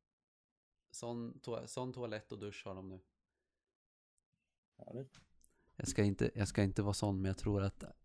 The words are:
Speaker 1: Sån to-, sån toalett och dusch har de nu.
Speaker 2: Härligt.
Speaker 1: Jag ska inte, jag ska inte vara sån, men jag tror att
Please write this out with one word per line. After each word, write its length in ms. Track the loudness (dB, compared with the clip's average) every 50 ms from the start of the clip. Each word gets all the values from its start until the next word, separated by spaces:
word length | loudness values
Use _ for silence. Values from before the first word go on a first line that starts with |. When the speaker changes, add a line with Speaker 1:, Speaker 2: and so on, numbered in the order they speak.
| _ _ _ _ _ _ _ _ _ _ _ _ _ _ _ _ _ _
Speaker 1:
Sån 480 | -12 -8 -6 -4 -4 -4 -4 -6 -8 -8
to-, 260 | -6 -4 -4 -4 -4
sån 260 | -6 -4 -4 -4 -4 -4
toalett 380 | -4 -4 -4 -4 -6 -6 -8
och 80 | -8 -8
dusch 220 | -6 -8 -8 -8 -8
har 100 | -8 -8
de 140 | -8 -8 -10
nu. 100 | -12 -12 -16 _ _ _ _ _ _ _ _ _ _ _ _ _ _ _ _ _ _ _ _ _ _ _ _ _ _ _ _ _ _ _ _ _ _
Speaker 2:
Härligt. 420 | -20 -16 -12 -10 -10 -10 -10 -14 -20 -20 _ _ _ -20 _ _ _ _ _ _
Speaker 1:
Jag 120 | -6 -4
ska 160 | 0 2 4 4
inte, 280 | 4 4 4 2 2 4
jag 120 | 2 0
ska 160 | 2 4 4 4
inte 180 | 4 4 2
vara 120 | 2 2 2
sån, 280 | 2 2 2 4 4
men 40 | 2 0
jag 80 | 0
tror 240 | 0 2 2 2 4 2
att 200 | 0 -2 -4 -10 -14 -14 -18